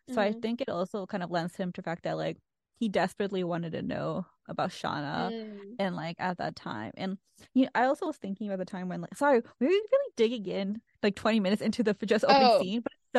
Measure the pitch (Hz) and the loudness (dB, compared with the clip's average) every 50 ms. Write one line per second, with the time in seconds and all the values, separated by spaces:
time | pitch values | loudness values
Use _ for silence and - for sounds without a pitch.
0 | _ - 254 240 202 208 220 233 233 220 233 240 269 - - 170 185 190 - 214 | _ -6 -2 0 0 0 0 -2 -4 -4 -4 -4 -4 -4 -4 -4 -4 -4 -4 -6
1 | 185 - - 196 175 165 175 170 165 180 - - 190 180 175 - 185 170 165 170 | -8 -6 -6 -6 -6 -4 -4 -4 -4 -4 -6 -6 -6 -6 -6 -8 -8 -8 -8 -6
2 | - 165 160 156 156 160 160 - _ _ _ _ _ _ _ _ 233 220 190 196 | -4 -4 -4 -4 -4 -6 -6 -8 _ _ _ _ _ _ _ _ -4 -2 0 0
3 | 170 185 - - 208 196 202 185 180 170 175 165 170 165 160 - 135 - - - | 0 0 0 -4 -4 -4 -2 -2 -2 -2 -2 -4 -4 -6 -6 -6 -6 -4 -4 -4
4 | 143 160 160 - 180 - _ _ _ - 170 156 143 180 - - - - - 147 | -4 -4 -4 -6 -8 -10 _ _ _ -10 -6 -4 -4 -4 -4 -6 -6 -4 -4 -4
5 | 147 139 156 - 175 - 226 226 220 214 208 202 202 196 240 247 196 185 175 170 | -4 -4 -4 -4 -4 -4 -4 -6 -8 -10 -12 -14 -16 -12 -6 -4 -4 -4 -4 -4
6 | 156 165 170 - - 185 180 - - 156 - - - 185 - 107 107 104 - - | -6 -8 -6 -4 -4 -4 -4 -4 -6 -6 -8 -8 -10 -10 -8 -8 -8 -10 -10 -8
7 | 185 190 190 - _ _ _ _ - - - 254 262 - - - 247 262 294 - | -8 -8 -8 -8 _ _ _ _ -20 -2 2 2 2 2 2 2 2 2 2 0
8 | 392 320 294 - - 196 196 - 214 202 190 185 180 185 - 185 180 180 180 175 | -2 -4 -6 -6 -8 -8 -8 -6 -6 -6 -4 -4 -6 -6 -6 -6 -6 -6 -6 -6
9 | 170 - 196 - 285 294 277 233 240 - - _ 233 294 370 403 440 - - 554 | -8 -10 -4 0 4 4 4 4 4 0 -2 _ 2 4 4 2 2 2 2 2
10 | 554 466 - - 226 226 254 240 190 185 175 190 196 196 208 226 - _ _ _ | 2 0 0 2 2 2 2 -2 -4 -4 -4 -2 -2 -4 -4 -6 -10 _ _ _
11 | - 208 196 - - 226 220 220 196 185 208 208 - 220 202 - 226 214 202 - | 0 0 0 2 2 2 4 4 4 4 2 2 2 0 0 2 2 2 0 0
12 | 226 196 233 226 - - 277 277 262 247 220 180 185 185 202 240 226 - - _ | 2 2 2 4 6 6 8 8 8 8 8 6 4 2 -2 -4 -4 -6 -10 _
13 | _ _ - | _ _ 4